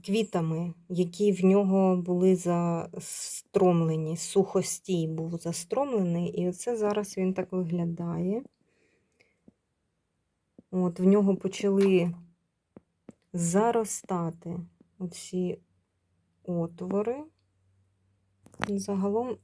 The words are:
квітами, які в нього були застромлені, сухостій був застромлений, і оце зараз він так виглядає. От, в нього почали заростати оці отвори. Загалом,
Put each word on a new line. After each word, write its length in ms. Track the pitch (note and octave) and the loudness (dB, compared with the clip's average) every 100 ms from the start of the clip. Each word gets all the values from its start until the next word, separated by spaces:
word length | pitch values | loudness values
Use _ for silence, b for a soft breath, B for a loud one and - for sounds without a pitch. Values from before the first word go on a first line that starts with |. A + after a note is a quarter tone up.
| F#3 | -2
квітами, 680 | G#3+ G#3+ F3+ D#3+ D#3+ F3 - - | -2 0 -2 -2 -2 -4 -8 -6
які 440 | F3+ F3 - G#3 | -2 -2 2 2
в 120 | F3+ | 4
нього 520 | F#3 G3 G3 F#3+ F#3+ F#3 | 6 6 4 4 4 2
були 400 | F3 F3 F#3 F3+ | 0 2 4 4
застромлені, 1800 | F3 F3 E3+ E3 E3+ D#3+ - - - - - - F3+ E3+ E3 D#3+ D#3 E3 | 2 0 0 -2 -4 -10 -12 -10 -10 -12 -4 4 4 4 2 0 -4 -6
сухостій 880 | - G3+ F#3+ F#3+ F3+ - - F3+ D#3+ | 0 0 2 0 -2 -6 -4 -2 -2
був 300 | D#3+ E3 E3 | -4 -6 -6
застромлений, 920 | E3+ E3 - A#3 C#4+ A#3 F3 E3+ F3 | -6 -8 -4 -2 0 0 0 0 -2
і 200 | F3 F3 | -2 -4
оце 280 | F#3 A#3+ A#3 | -4 -4 -2
зараз 420 | G#3 G#3 G3+ - | 0 -2 -4 -2
він 160 | F#3+ | -2
так 180 | F#3 F3+ | -2 -4
виглядає. 880 | F#3 E3+ F3 E3+ E3 E3+ E3 F3+ A3 C#4 _ _ _ _ _ _ _ _ _ _ _ _ _ _ _ _ _ _ _ _ - _ | -4 -2 -2 -2 -4 -4 -4 -2 -4 -8 _ _ _ _ _ _ _ _ _ _ _ _ _ _ _ _ _ _ _ _ -20 _
От, 300 | F#3 F3+ F3 | -2 0 2
в 40 | |
нього 320 | F#3 G#3 G3 F#3+ | 6 6 6 2
почали 800 | F#3+ - G3+ G3 G3 F#3 F3 - - _ _ _ _ - _ _ - _ _ | -2 -2 0 4 6 4 2 -2 -14 _ _ _ _ -20 _ _ -20 _ _
заростати 1300 | F3+ E3+ F#3+ A3+ A#3 A3 - - F3+ E3 E3 E3+ F3 E3+ _ _ _ | -4 0 2 2 2 -2 -6 -6 -4 -4 -6 -10 -10 -12 _ _ _
оці 600 | F#3 F3 - F#3 F3+ - _ _ _ _ _ _ _ _ | -12 -12 -8 -4 -4 -6 _ _ _ _ _ _ _ _
отвори. 800 | - E3+ E3+ E3+ F3+ G3 G#3+ C4+ D#4 _ _ _ _ _ _ _ _ _ _ _ _ - - | -6 -4 -4 -8 -4 -2 -2 -6 -10 _ _ _ _ _ _ _ _ _ _ _ _ -10 -6
Загалом, 680 | G3 G3 G3 G3 G#3+ B3 G#3+ | -6 -6 -4 -2 -2 -4 -8